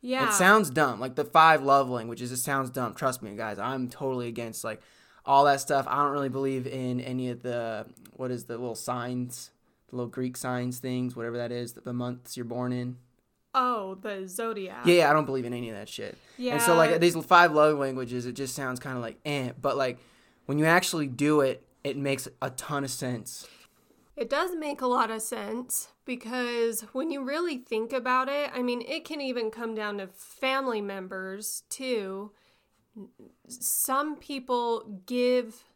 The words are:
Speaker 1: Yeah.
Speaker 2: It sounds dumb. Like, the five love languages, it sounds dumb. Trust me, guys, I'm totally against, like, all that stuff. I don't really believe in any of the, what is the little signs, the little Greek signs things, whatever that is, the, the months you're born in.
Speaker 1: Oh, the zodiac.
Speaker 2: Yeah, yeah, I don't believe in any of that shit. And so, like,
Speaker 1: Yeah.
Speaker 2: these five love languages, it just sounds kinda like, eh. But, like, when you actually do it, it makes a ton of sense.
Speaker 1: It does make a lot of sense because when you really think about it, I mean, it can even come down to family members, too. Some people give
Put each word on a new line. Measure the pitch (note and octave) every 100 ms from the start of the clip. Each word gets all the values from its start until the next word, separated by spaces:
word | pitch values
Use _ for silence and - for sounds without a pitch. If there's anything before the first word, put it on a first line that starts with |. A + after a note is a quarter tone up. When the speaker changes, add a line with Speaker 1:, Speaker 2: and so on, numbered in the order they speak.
Speaker 1:
Yeah. | B3 B3+ B3
Speaker 2:
It |
sounds | G#3 F#3 G#3+ F3+
dumb. | C3 C#3+ A2
Like, | C3 C3
the | C#3
five | E3 D#3+ D#3
love | C#3 C#3 C3
languages, | B2 A2+ A#2 B2
it | B2+
sounds | B2+ C#3 C3
dumb. | B2+ B2
Trust | - C3+ B2+
me, | A2 G#2
guys, | A2 G#2
I'm | A2 C3+ B2+
totally | - C3+ B2+ A#2+
against, | A#2 A#2 A2
like, | A#2 G#2+ _ _ _ _ -
all | C#3 C#3+
that | C#3
stuff. | - C#3 C3
I | C#3
don't | C#3+
really | C#3+ C#3
believe | C3 C3+ C3+ B2+
in | C3+ B2+ B2
any | B2 B2+ B2+
of | A#2+
the, | B2 A#2+ A#2 A2 G#2+ - -
what | - B2+
is | B2 A#2+
the | A#2
little | B2 A2+
signs, | - B2 A#2+ B2 B2 B2 - _ _ _ _
the | B2
little | A#2+
Greek | B2 B2+ B2+
signs | C3 B2 B2 B2
things, | B2+ B2+ B2+ A#2+
whatever | A#2 A#2+
that | A#2+
is, | A#2+ A#2+
the, | -
the | -
months | B2 B2 B2 - -
you're | A#2
born | A#2+ B2
in. | B2 B2 B2 _ _ _ _ _
Speaker 1:
Oh, | C4 B3+ A#3+ F#3+ F#3+
the | G#3 G3+ F#3+
zodiac. | F3+ A3+ A3 F#3+ G2 B2
Speaker 2:
Yeah, | F3
yeah, | D3+
I |
don't | D3+ C#3+
believe | C3+ A#2+
in |
any | A#2+ A#2
of | G#2+
that | G#2+
shit. | - G#2+ - _ -
And | B3 A#3+
so, | A#3 E3
like, | D#3+
Speaker 1:
Yeah. | E3
Speaker 2:
these | F3 E3+ -
five | F3+ E3+
love | D3+ D3+ D3+
languages, | C3+ C3 B2 B2 A#2+
it |
just | B2 C3+ C3
sounds | C3 B2+
kinda | C#3+ B2+
like, | A#2 - -
eh. | C#3+ B2+ A#2+
But, | C#3 C3
like, | C3 A#2+ - _ _ _ -
when | C#3+
you | D#3
actually | F3 F3+ E3 C#3+
do | A#2+ C#3+ D3+
it, | C3+ - _ _
it | C#3+ C#3
makes | C#3 C3+ C3 -
a | C3+
ton | B2+ - D3
of | C#3
sense. | - B2+ B2 G#2 - - - - _ _ _ _ -
Speaker 1:
It | A#3+
does | C#4 F4+ F4
make | D#4 C#4+
a | C4
lot | B3 A3+
of | A3+
sense | A3 A3+ G#3 A3+ B3 - - _
because | - B3 A3 B3+ B3 A#3+ A#3 A3+ A3+
when | C4 D#4
you | C#4
really | C4 D4 F4 C4+
think | B3 A3 A3+
about | C4+ B3+ B3+ C4
it, | C#4+ D4
I | B3+
mean, | B3 B3
it | - D#4 D#4+
can | D#4
even | C#4 B3 A3
come | A3+ A#3 A3
down | G#3 G3+
to | F#3+
family | - - - C4 C4+ C4 A3+
members, | G3+ G3 F#3 F#3+ F#3+ G3 G#3+ - -
too. | - C4 A#3+ F#3+ F#3+ G#3 _ _ _ _ _ _ A3+ G3 _ - _ _
Some | B3 A#3 - - C4 D4 D4
people | - C#4 B3+ B3 A#3+ A3+ - G3 -
give | B3 B3 B3 A3+ - _